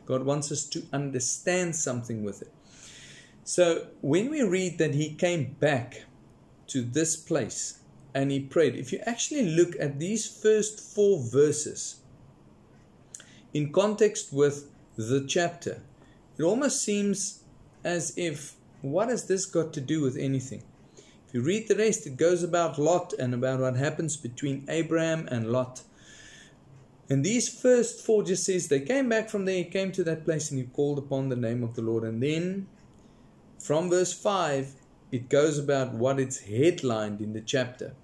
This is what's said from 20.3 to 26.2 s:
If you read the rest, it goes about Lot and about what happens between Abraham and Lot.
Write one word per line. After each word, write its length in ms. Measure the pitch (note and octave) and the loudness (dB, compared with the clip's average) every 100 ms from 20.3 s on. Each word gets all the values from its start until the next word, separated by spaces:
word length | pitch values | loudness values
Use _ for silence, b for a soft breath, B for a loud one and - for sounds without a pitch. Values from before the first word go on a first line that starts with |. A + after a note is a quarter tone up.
| C3+ - G#2 - - B B B B - | -2 -4 -12 -14 -20 B B B B -6
If 80 | |
you 60 | B2 | -2
read 260 | C3+ G#3+ A3 | 0 0 0
the 80 | |
rest, 320 | G3 A3 F#3 D3+ | 2 2 0 -6
it 100 | B2+ | 2
goes 280 | D#3+ F3 | 2 4
about 340 | E3+ E3+ E3 C3+ | 2 2 0 2
Lot 340 | D3+ F3 - | 4 4 0
and 220 | - B2+ | -4 -2
about 240 | B2 C3 C3 | 0 0 2
what 160 | C3 | 0
happens 420 | B2 D3 D3+ D#3+ - | 2 0 -2 -4 -4
between 500 | B2 A#2+ C#3+ C#3 C#3 | -8 -6 -4 -4 -2
Abraham 580 | D#3 D#3 D#3+ E3 D#3+ D#3+ | -2 0 2 2 -2 -2
and 180 | A#2+ A2 | -4 0
Lot. 320 | B2 B2 - - B B B | 0 -2 -8 -20 B B B